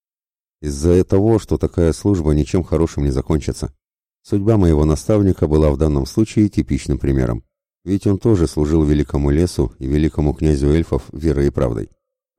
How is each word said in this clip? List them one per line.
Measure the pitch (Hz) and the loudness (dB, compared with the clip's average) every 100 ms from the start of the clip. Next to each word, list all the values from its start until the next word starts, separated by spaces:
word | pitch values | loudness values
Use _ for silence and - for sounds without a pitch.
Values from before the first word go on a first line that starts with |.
| _ _ _ _ _ _ | _ _ _ _ _ _
Из-за | 76 71 85 92 | -10 -2 2 2
того, | 92 98 107 110 | 2 0 2 0
что | - 78 | 0 -4
такая | 78 - 82 | -2 0 0
служба | - 104 95 76 | 0 -2 0 2
ничем | 73 71 92 | 0 0 -2
хорошим | 82 78 82 - | -2 -2 -2 -2
не | 71 | -2
закончится. | 65 - 78 - - 64 - _ _ _ _ | -2 -2 -2 -2 -8 -10 -12 _ _ _ _
Судьба | - 101 101 113 | -6 -2 0 2
моего | 87 76 | 4 4
наставника | 78 73 - 107 98 82 78 | 2 0 0 2 2 0 0
была | 78 78 | 2 2
в | 69 | 2
данном | 78 69 67 | 0 0 -2
случае | - 110 110 104 | -2 -2 0 0
типичным | - - 69 - 67 | 0 -2 -4 -4 -4
примером. | 71 67 60 57 - _ _ _ | -2 0 -2 -4 -10 _ _ _
Ведь | 85 98 107 | -6 -2 0
он | 98 | 0
тоже | 117 101 78 | 2 2 0
служил | 76 76 80 | 0 0 2
великому | 73 73 71 71 71 | 2 2 0 -2 0
лесу | 76 87 - 65 - | 2 0 0 -4 -4
и | 65 | -4
великому | 76 78 - 73 | 0 0 0 -2
князю | 65 78 71 71 | 0 0 2 2
эльфов | 80 82 67 - | 0 0 -6 -6
верой | - 80 71 71 | -6 -4 0 -2
и | |
правдой. | 69 62 55 - _ _ _ _ | -2 -4 -4 -10 _ _ _ _